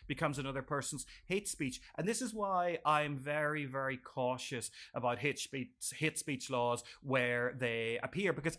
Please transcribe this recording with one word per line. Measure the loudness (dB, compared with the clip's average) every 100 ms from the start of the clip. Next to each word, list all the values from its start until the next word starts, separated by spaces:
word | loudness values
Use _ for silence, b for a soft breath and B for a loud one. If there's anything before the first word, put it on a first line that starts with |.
| -6
becomes | 0 0 0
another | -2 -4
person's | -2 -2 -2 -6 -8 B -4
hate | -2 -2
speech. | -2 -2 -4 B -4
And | 0
this | 0
is | -2
why | -2 2 4 4 2
I'm | 4 4 4 0
very, | 0 0 2 0 -2
very | -2 -2 -2
cautious | -6 0 2 0 -2 -4 -4 B B
about | 0 0 2
hate | 0 -2
speech, | -4 -6 -8 _ -6
hate | -2 -2 0
speech | -2 -4 0
laws | 2 2 2 B B
where | 0 2 4 2 0 0
they | 0 0 0 -2
appear, | -2 0 0
because | 2 -2